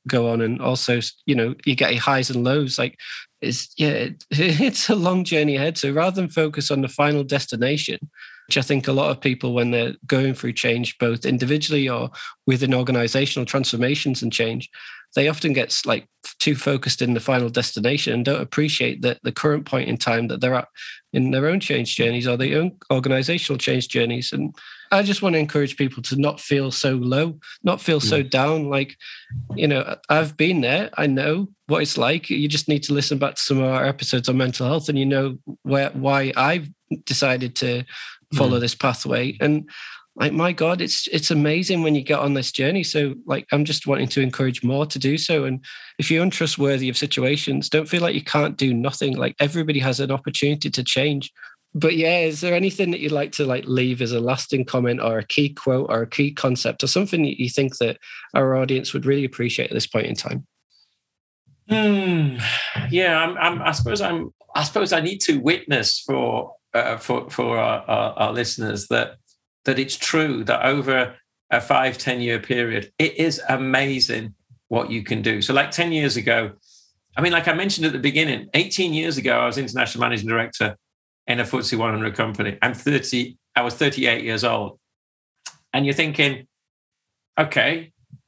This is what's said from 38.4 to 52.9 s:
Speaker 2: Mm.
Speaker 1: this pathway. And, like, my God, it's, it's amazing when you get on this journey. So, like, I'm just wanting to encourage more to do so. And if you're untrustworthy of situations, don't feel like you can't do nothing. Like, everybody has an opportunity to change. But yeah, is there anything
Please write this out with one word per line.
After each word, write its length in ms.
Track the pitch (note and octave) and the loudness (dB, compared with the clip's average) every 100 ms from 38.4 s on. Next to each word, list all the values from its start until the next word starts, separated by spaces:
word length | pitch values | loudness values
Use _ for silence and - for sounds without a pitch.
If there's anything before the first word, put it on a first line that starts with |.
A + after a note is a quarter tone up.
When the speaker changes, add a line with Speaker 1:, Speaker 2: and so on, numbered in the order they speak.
| C3+ B2 | 2 4
Speaker 2:
Mm. 40 | |
Speaker 1:
this 120 | A#2+ | 0
pathway. 640 | - C3+ A#2+ - A#2+ B2+ - | 0 0 0 -2 0 -2 0
And, 300 | D3 D3+ D3+ - - - - - | 2 2 0 -12 -18 -18 -20 -4
like, 160 | D3 | -2
my 200 | D3+ E3+ | 2 0
God, 280 | E3 D#3+ F3+ | 2 0 0
it's, 280 | - - - | -2 -4 -2
it's 240 | D#3+ D3+ | -2 0
amazing 500 | D#3+ D3 D#3+ F#3 F3+ | 2 2 2 0 0
when 140 | D#3+ D3 | 2 2
you 60 | |
get 180 | C3 D3 | 2 0
on 140 | C#3+ | 2
this 180 | C#3 B2 | 0 -2
journey. 320 | - C3+ F#3+ | -2 0 0
So, 320 | E3+ D#3 C#3+ C3 - | 0 0 -2 -4 -4
like, 200 | C3+ - | -6 0
I'm 140 | D3 | 0
just 220 | D3+ D3 - | 0 -2 0
wanting 200 | C#3 C3+ | 0 0
to 100 | C#3 | 0
encourage 420 | C3 - C3 B2+ | 0 0 -2 0
more 240 | A#2+ C3+ D3+ | 0 0 -2
to 120 | C#3+ | -2
do 200 | C3+ D#3 | 0 0
so. 260 | - D#3+ | 0 0
And 200 | C3+ C3 - - - - | 0 -4 -8 -18 -14 -6
if 100 | C#3+ | 0
you're 140 | D#3+ | 2
untrustworthy 640 | F#3 - D#3 - C#3 C3+ C3 | 2 0 -2 2 2 2 0
of 80 | B2+ | -2
situations, 720 | D3 - B2+ D3 - C#3 C#3 | -2 0 2 0 0 -2 0
don't 200 | D#3 D3+ | 0 0
feel 120 | F3 | 0
like 140 | E3+ | 0
you 80 | - | -2
can't 340 | - D3+ D3 - | 0 0 0 0
do 160 | C3+ | 0
nothing. 440 | A#2+ C3 - C#3+ B2+ | 2 0 -2 -2 0
Like, 180 | B2 - | -2 0
everybody 400 | C#3+ E3 D#3 D3 | 0 0 -2 0
has 180 | C3 B2+ | 0 0
an 140 | C3+ | -2
opportunity 580 | C3+ D3 - C#3+ D3 C3 | -2 -4 -2 0 0 -2
to 140 | - | -4
change. 480 | C3 - C#3+ C#3+ C3+ - - - _ | 0 0 0 0 -6 -14 -20 -20 _
But 220 | D3+ D#3+ D#3+ | 0 2 2
yeah, 240 | D#3+ F3 | 2 2
is 200 | D#3+ D3+ | 0 -2
there 140 | F3 | 0
anything 380 | F3 F#3+ F#3+ F#3 | 2 2 0 0